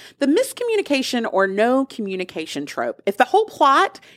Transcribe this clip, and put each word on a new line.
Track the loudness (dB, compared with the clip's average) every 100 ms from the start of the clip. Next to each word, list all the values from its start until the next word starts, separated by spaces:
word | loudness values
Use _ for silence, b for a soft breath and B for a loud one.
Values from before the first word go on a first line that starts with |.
| B _
"The | 2
miscommunication | 2 0 -4 -2 -2 0 -2 -2 -4 -2
or | 0 0
no | 2 2 2 -2
communication | -6 -8 -6 -8 -8 -8 -8 -8
trope. | -6 -6 -4 -6
If | 0
the | 2
whole | 2 0
plot | 2 4 4 2 -4 B